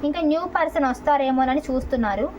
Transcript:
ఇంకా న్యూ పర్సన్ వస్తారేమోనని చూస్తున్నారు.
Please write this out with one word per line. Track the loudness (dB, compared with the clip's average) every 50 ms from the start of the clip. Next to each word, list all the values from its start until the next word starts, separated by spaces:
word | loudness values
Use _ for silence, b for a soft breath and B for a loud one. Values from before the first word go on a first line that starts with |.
| -2 -2
ఇంకా | -2 0 2 2 2
న్యూ | 2 0 -2 0 0
పర్సన్ | 0 0 0 0 0 0 -2
వస్తారేమోనని | -2 0 2 2 2 2 2 2 2 2 2 2 -2 -2 -2
చూస్తున్నారు. | -4 -4 -2 -2 -2 0 0 0 0 -2 -2 -4 -6